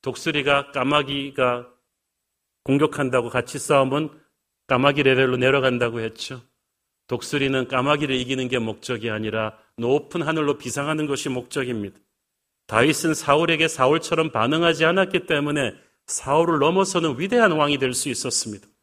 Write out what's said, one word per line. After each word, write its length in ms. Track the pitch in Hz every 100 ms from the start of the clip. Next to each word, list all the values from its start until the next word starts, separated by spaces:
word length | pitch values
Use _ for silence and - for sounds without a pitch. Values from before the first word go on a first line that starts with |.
독수리가 680 | - 117 175 147 139 143 139
까마귀가 960 | 143 131 147 139 139 139 135 127 123 123 _ _ _ _ _ _ _ _ _
공격한다고 640 | - 135 151 147 139 123 117
같이 300 | 123 120 147
싸우면 640 | - 143 131 143 151 - _ _ _ _ -
까마귀 340 | 127 139 143
레벨로 340 | 135 131 131 127
내려간다고 640 | 127 139 131 123 120 117
했죠. 420 | 113 113 - 131 _ _ _ _ _ _ _
독수리는 580 | 123 - 147 135 131 127
까마귀를 460 | 131 131 147 147
이기는 340 | 131 123 131 127
게 100 | 123
목적이 520 | 110 104 - 120 113
아니라 480 | 107 107 110 110 - _ -
높은 460 | 117 143 147 175
하늘로 360 | 151 160 147 143
비상하는 480 | 127 143 143 156 151
것이 220 | 135 143
목적입니다. 720 | 127 120 143 127 113 101 - _ _ _ _ _ _ _
다윗은 460 | 110 139 156 165
사울에게 540 | 156 - 143 165 160 160
사울처럼 600 | 160 131 156 - 160 160
반응하지 540 | 113 117 156 170 160
않았기 420 | 160 180 190 185 -
때문에 480 | 151 147 147 123 - _ _ _
사울을 520 | - 135 147 170 160
넘어서는 600 | 143 185 196 180 160 123
위대한 340 | 190 240 220
왕이 260 | 156 147 143
될 140 | 131
수 160 | 123 147
있었습니다. 580 | 120 131 - 113 104 _ _